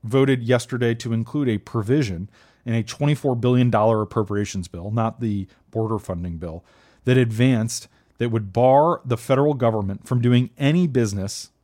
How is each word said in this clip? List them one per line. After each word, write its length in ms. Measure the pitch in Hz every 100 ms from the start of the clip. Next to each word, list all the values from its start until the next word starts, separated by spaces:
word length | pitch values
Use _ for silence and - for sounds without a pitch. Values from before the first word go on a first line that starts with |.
voted 400 | 113 135 135 127
yesterday 500 | 117 120 - 123 117 117
to 180 | 117
include 340 | 113 113 147 135
a 100 | 104
provision 720 | - 117 104 143 120 85 98 _ _ _ -
in 80 |
a 80 | 113
twenty-four 540 | 107 - 143 147 143 120
billion 340 | 123 123 123
dollar 320 | 110 110 110
appropriations 680 | 107 - 104 101 104 98 87
bill, 200 | 87 92
not 300 | 113 113 113
the 280 | 117 101 95 _ _
border 300 | 113 110 107
funding 380 | - 87 87 82
bill, 260 | 85 82 _ _ _ _
that 140 | - 127
advanced 720 | 120 107 127 123 113 - - _ _ _
that 120 | 120
would 240 | 117 104
bar 480 | 95 127 139 160 170
the 140 | 131 117
federal 360 | - 135 147
government 540 | 139 117 110 98 98 -
from 140 | 123
doing 280 | 120 123 127 _
any 300 | 143 165 175
business 640 | 127 113 98 98 - - _